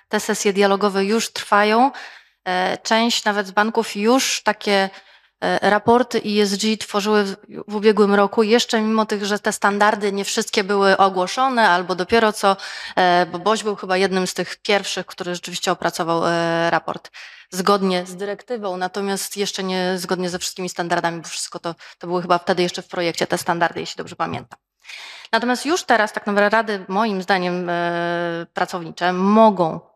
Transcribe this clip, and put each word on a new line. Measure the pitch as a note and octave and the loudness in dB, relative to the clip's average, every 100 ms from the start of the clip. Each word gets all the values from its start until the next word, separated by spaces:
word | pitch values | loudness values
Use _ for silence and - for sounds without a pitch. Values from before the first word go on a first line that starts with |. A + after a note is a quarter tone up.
| - | -6
te | G#3+ | -6
sesje | - G3+ G#3 | -2 -2 0
dialogowe | F#3+ G3+ G3 G#3 F#3+ G3 | 2 2 4 0 0 0
już | A3+ - | 0 -2
trwają. | - - G#3 G#3+ A3 C4+ - - - _ _ F#3 | -8 0 2 4 4 2 0 -18 -20 _ _ -4
E, | F3+ F#3 - | -2 -2 -4
część | - A3 A#3 - | 0 2 2 0
nawet | G#3+ G#3 F#3+ | -2 -2 -2
z | |
banków | F#3+ G#3+ A3+ G#3+ G3+ | 0 0 0 -4 0
już | G#3+ C4 - - | 2 2 2 -2
takie, | - G#3 - G3+ F#3+ - - _ _ - | -2 -2 0 2 0 -6 -20 _ _ -6
e, | F3+ F3+ G3 | -2 0 2
raporty | G#3 A#3 A#3+ A#3+ A3+ G#3+ | 2 4 4 2 -2 0
E | G#3 | 0
S | G3+ G3 | 2 0
G | A3 G#3+ | 0 -2
tworzyły | - G#3 G3+ G#3+ | -2 -2 2 2
w, | G3 F#3+ - - - | 0 -6 -16 -16 -8
w | G#3 | 2
ubiegłym | G#3+ G#3 G3+ G3+ | 2 6 4 6
roku, | G3 A#3 | 4 2
jeszcze | G#3+ A#3 - A3+ | 4 4 2 0
mimo | G#3+ A3 G#3+ | 0 0 0
tych, | G#3 G3+ | -2 -2
że | G#3 | -2
te | A3 | -2
standardy | - G#3 G3+ G#3 A3 G3+ | 0 0 4 2 2 -2
nie | G3 G3 | -4 -4
wszystkie | - G#3+ A3 | -4 -2 -2
były | F#3+ G3+ G3 - | 0 2 4 6
ogłoszone, | G3 F#3 F3+ - C4+ B3 G#3+ | 4 2 -2 0 0 4 4
albo | F3+ F3+ F3+ | 4 0 -4
dopiero | F3+ A3+ A3 | 2 2 2
co, | - G3+ G3 - - - - | 2 0 0 -4 -14 -6 2
e, | F3+ F3 E3+ | 4 4 2
bo | F3 | -2
boś | G3 G#3+ | 0 0
był | G#3 G3 | -2 -6
chyba | F#3 F#3 | -2 0
jednym | F#3+ F#3+ F3+ | 2 0 -2
z | |
tych | - F3 - | -4 -8 -8
pierwszych, | - G3+ F#3+ F#3+ F3 | 0 0 0 -8 -8
który | - F3+ F3 | -10 -8 -8
rzeczywiście | - F3 - | -8 -6 -4
opracował, | F3 E3+ - E3 E3+ E3+ | -2 -2 -2 -2 0 0
e, | E3+ E3+ E3 E3+ | 0 0 0 0
raport | E3 - - - - - - - | 0 -4 -12 -12 -20 -20 -20 -14
zgodnie | F#3 F#3 G3+ F#3+ F3+ F#3 | -4 2 2 2 0 -4
z | F3+ | -10
dyrektywą, | G3+ G3+ - A#3+ G3+ F3+ | -8 -10 -10 -8 -6 -4
natomiast | F3+ G#3 G3 G3 - G3+ | -4 -4 -4 -4 -6 -6
jeszcze | G3 - | -6 -4
nie | F#3+ F#3 F3+ F#3 | -4 -2 -2 -2
zgodnie | F3+ F#3 F3+ | -4 -4 -4
ze | F3+ | -6
wszystkimi | - - F3 | -8 -8 -10
standardami, | - E3+ F3 E3+ E3 | -6 -2 0 -2 -6
bo | D#3 | -10
wszystko | - - E3+ | -10 -10 -8
to, | E3+ E3 - - | -10 -10 -16 -14
to | E3+ | -4
były | F3+ | -4
chyba | F3 F3 | 0 0
wtedy | F#3 F3+ | 0 0
jeszcze | F3 - | 0 -4
w | - | -10
projekcie | F#3 E3+ - D#3+ | -4 -4 -2 -2
te | F3+ | -2
standardy, | - E3+ E3 E3+ | -2 0 -2 -2
jeśli | E3 - | -10 -10
dobrze | E3 F3 | -12 -8
pamiętam. | E3 E3 - - _ _ - - - - - | -8 -8 -12 -20 _ _ -20 -18 -18 -16 -4
Natomiast | A3+ A#3+ B3 C#4 | -2 0 -2 0
już | F4 | -2
teraz | - A3+ G#3 | 2 2 2
tak | - - | -2 -2
naprawdę | G3+ G#3 A3 | 2 4 2
rady, | A3 G3+ F3+ | 0 -6 -4
moim | F#3+ A3+ F#3+ | -2 0 -2
zdaniem, | F3+ F#3+ F3+ F3+ F3 | 0 0 0 -2 -2
e, | E3+ E3+ E3+ E3+ F3 E3+ E3+ E3 | -2 -2 -2 -2 -2 -4 -6 -8
pracownicze | - F3+ F3+ D#3+ - F3 | -4 -4 -4 -10 -2 0
mogą | F3+ G3 A3 A3 F#3 E3 E3 _ | 2 4 8 6 6 -2 -2 _